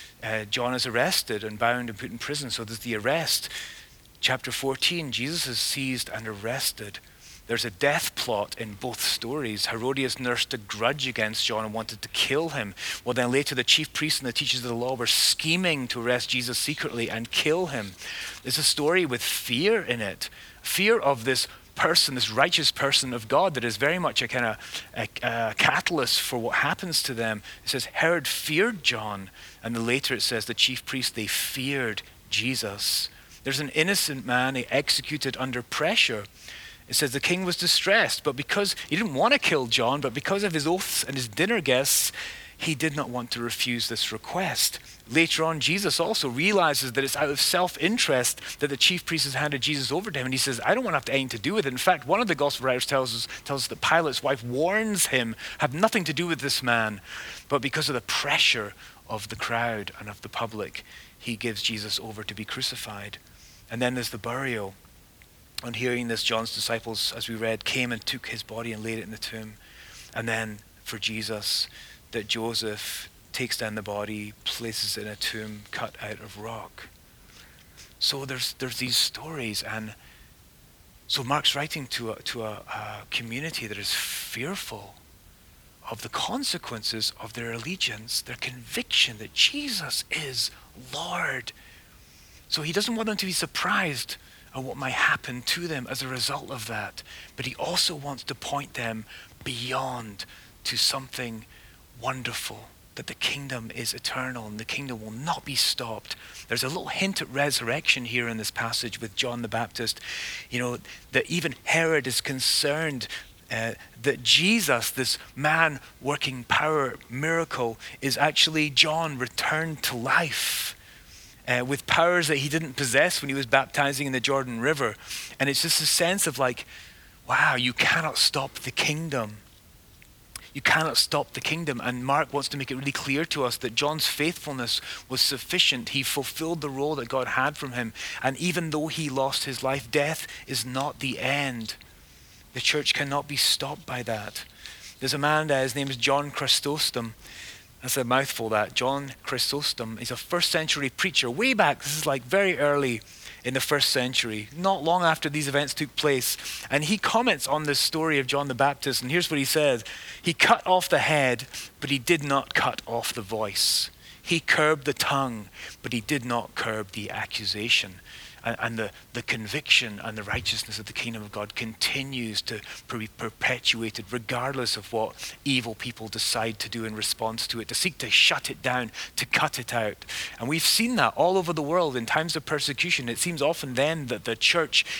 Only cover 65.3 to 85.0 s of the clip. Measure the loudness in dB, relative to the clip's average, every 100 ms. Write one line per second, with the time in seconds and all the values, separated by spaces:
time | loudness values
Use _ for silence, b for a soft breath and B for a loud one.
65.3 | -20 -16 -12 -8 -4 -2 0 -2 -2 0
66.3 | 0 -2 -4 -2 -2 -2 -4 -4 -4 -6
67.3 | -2 -2 -2 0 0 0 -2 -4 -6 -6
68.3 | -10 -8 -8 -6 -6 -6 -6 -6 -8 -8
69.3 | -8 -12 -16 B B B B B -6 -2
70.3 | -2 -4 -8 -16 -16 -12 -6 -4 -4 -4
71.3 | -4 -2 -2 -2 B B B -8 -8 -2
72.3 | -2 -2 -2 -2 -4 -6 -8 -10 -18 -10
73.3 | -6 -4 -2 -4 -4 -4 -4 -4 -6 -8
74.3 | -8 -6 -4 -4 -2 -2 -4 -6 -4 -4
75.3 | -4 -8 -10 -10 -6 -6 -8 -10 -10 -12
76.3 | -12 -10 -10 -12 -16 -20 -20 -20 B B
77.3 | B B B B B B -4 -2 -2 -4
78.3 | -4 -4 -4 -6 -4 0 2 2 -2 -8
79.3 | -6 -4 -4 -4 -6 -8 -12 B B B
80.3 | B -20 -20 -20 -20 -20 -18 -4 -4 0
81.3 | 2 2 2 -2 -6 -6 -6 -4 -6 -6
82.3 | -6 -6 -8 -10 -10 -8 -12 -6 -6 -4
83.3 | -4 -4 -6 -6 -6 -2 -2 -2 -6 -6
84.3 | -6 -6 -6 -8 -10 -14 -20